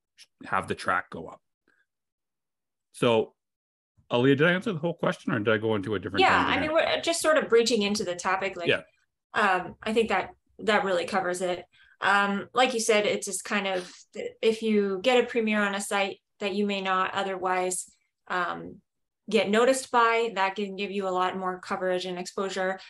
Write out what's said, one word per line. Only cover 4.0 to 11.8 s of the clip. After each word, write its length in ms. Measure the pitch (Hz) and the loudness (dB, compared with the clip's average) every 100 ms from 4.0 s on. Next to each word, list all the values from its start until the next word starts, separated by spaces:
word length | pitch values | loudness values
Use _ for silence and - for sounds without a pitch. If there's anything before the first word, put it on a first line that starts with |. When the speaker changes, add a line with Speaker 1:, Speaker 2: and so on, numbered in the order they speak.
| - | -2
Speaker 1:
Aaliyah, 280 | 120 131 139 | 4 4 6
did 40 | |
I 100 | 170 | 4
answer 200 | 180 226 | 2 -2
the 60 | 160 | -4
whole 140 | 170 | -4
question 380 | 160 - - - | -2 -2 -2 -4
or 60 | 113 | 0
did 140 | 113 | 2
I 60 | 107 | 2
go 180 | 110 107 | 2 0
into 180 | 110 | -2
a 40 | 98 | -4
different 240 | 95 95 | -2 2
Speaker 2:
Yeah, 80 | 359 | 4
Speaker 1:
tangent 180 | 196 - | 4 2
Speaker 2:
I 120 | 277 | 0
mean, 100 | 311 | 0
Speaker 1:
here? 20 | |
Speaker 2:
we're 280 | 320 - - | 0 0 0
just 180 | 330 330 | -2 0
sort 180 | 320 294 | 2 2
of 100 | - | 4
breaching 340 | 233 226 233 | 4 4 2
into 220 | 202 208 | 0 -2
the 120 | 175 175 | -4 -4
topic. 400 | 196 190 196 220 | -2 -2 -4 -4
Like, 120 | 190 | 0
Speaker 1:
Yeah. 140 | 107 - _ _ _ _ | 0 -2 _ _ _ _
Speaker 2:
um, 440 | - 202 185 180 - | 0 2 0 -4 -10
I 100 | 220 | -2
think 160 | 226 220 | 0 0
that 260 | 190 - - _ - | -2 -4 -14 _ -6
that 260 | 208 208 | 0 2
really 200 | 190 175 | 2 -2
covers 360 | 170 190 180 180 | -2 -2 -2 -4
it. 260 | 185 180 - _ | -4 -6 -10 _